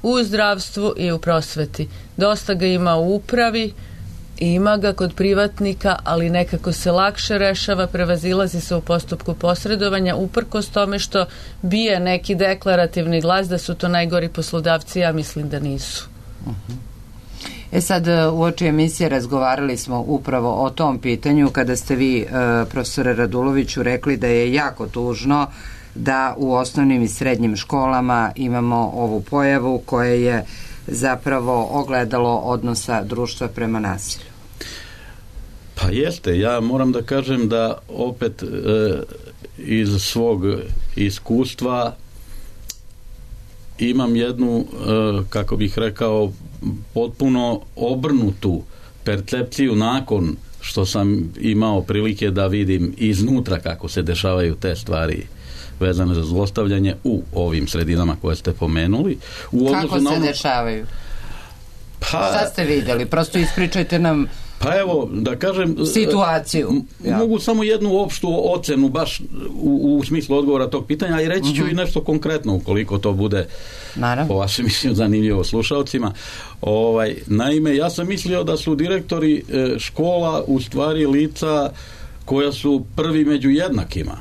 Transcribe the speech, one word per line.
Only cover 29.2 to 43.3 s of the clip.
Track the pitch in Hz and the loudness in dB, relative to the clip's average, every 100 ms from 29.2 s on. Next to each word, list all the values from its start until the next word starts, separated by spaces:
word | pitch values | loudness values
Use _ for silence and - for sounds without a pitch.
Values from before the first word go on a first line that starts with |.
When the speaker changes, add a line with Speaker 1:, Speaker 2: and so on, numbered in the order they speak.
Speaker 2:
pojavu | 101 143 139 139 123 127 | 0 2 4 4 2 -2
koja | - 127 120 | 0 0 2
je | 123 120 117 - - - - - | 4 4 2 -4 -12 -14 -12 -8
zapravo | 117 131 127 143 135 120 123 113 | -2 0 0 0 0 2 0 0
ogledalo | 143 139 127 120 123 120 117 | -2 0 0 0 0 2 2
odnosa | 123 120 120 113 - 113 | 0 -2 -2 -4 -2 -2
društva | 101 120 120 - 123 | -2 -4 -4 -4 -8
prema | - 113 113 | -4 -2 -2
nasilju. | 104 95 - - - - - - - - - - - - - - - - - - | -2 -4 -6 -10 -12 -20 -20 -16 -14 -14 -16 -18 -18 -18 -16 -16 -16 -18 -16 -4
Speaker 3:
Pa | - | -2
jeste, | 107 156 170 - 87 | 0 0 -2 0 2
ja | 110 120 | 2 0
moram | 113 131 131 | 0 2 2
da | 123 | 0
kažem | 120 135 131 131 110 | 0 -2 0 0 2
da | 113 113 - - | 2 0 -2 -10
opet, | 110 123 123 117 - | -4 -4 -2 -4 -4
e, | 107 104 - 107 107 78 - - - - - - | -8 -4 2 2 2 0 -6 -14 -18 -18 -18 -14
iz | - 113 104 101 | -2 0 2 0
svog | - 117 117 104 95 104 - - - - | 0 2 2 2 0 -2 0 0 0 2
iskustva | 101 98 - 117 127 - 127 123 117 117 - - - - - - - - - - - - - | 0 -2 0 0 2 -2 -2 0 -2 -4 -16 -18 -14 -12 -12 -14 -14 -14 -14 -18 -18 -16 -16